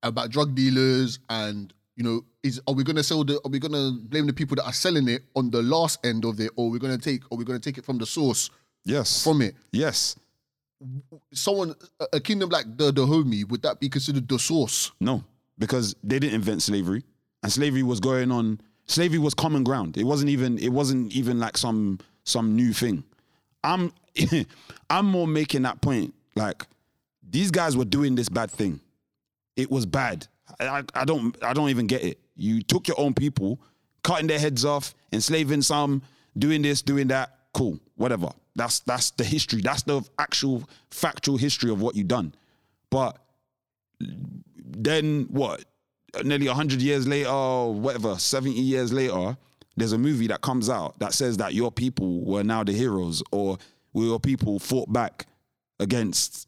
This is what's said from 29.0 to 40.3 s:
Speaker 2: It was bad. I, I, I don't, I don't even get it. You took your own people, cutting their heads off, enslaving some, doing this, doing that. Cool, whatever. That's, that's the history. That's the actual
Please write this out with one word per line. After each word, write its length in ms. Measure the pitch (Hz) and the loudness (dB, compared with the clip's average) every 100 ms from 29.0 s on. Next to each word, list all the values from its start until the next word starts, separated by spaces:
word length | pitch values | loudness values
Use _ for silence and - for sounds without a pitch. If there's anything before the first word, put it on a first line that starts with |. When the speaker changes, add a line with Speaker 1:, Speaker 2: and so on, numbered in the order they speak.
| _ _ _ _ _ - | _ _ _ _ _ -6
Speaker 2:
It 140 | 127 | -2
was 160 | 135 107 | 0 0
bad. 400 | 135 127 87 - _ _ - | 0 -2 -4 -10 _ _ -8
I, 60 | 131 143 | -4 -4
I, 40 | 135 - | -4 -4
I 100 | 131 | 0
don't, 320 | 156 117 117 | 0 0 -2
I 100 | 117 | -2
don't 160 | 131 147 | 0 2
even 160 | 127 113 | 2 2
get 180 | 127 | 0
it. 140 | 87 - _ - | -2 -6 _ -4
You 280 | 107 113 | 0 0
took 240 | 101 120 - | 2 0 0
your 120 | 165 | 0
own 140 | 143 | 0
people, 460 | 127 143 135 95 127 _ _ _ _ | 2 0 0 -4 -4 _ _ _ _
cutting 240 | - 175 156 | -2 0 2
their 140 | 151 | 2
heads 260 | 151 131 139 | 0 0 0
off, 300 | 147 - - _ | 0 -4 -14 _
enslaving 500 | 107 - 160 151 147 | -2 0 2 2 2
some, 400 | 139 147 143 139 131 _ _ - | 2 2 2 0 -2 _ _ -2
doing 240 | 143 156 | 0 2
this, 180 | 143 139 | 2 0
doing 280 | - 139 135 | 0 0 2
that. 260 | 131 127 _ _ | 0 -2 _ _
Cool, 240 | - 127 73 _ - | -2 -2 -2 _ -2
whatever. 340 | 120 117 85 - _ - | 0 0 -2 -6 _ -6
That's, 240 | 120 - | -2 -2
that's 320 | - 123 - | -2 -2 -2
the 120 | - | -2
history. 380 | 110 151 - 113 | -2 0 0 0
That's 220 | 95 151 | 0 -2
the 180 | - 143 113 - | 0 -2 -4 -6
actual 500 | 147 | -2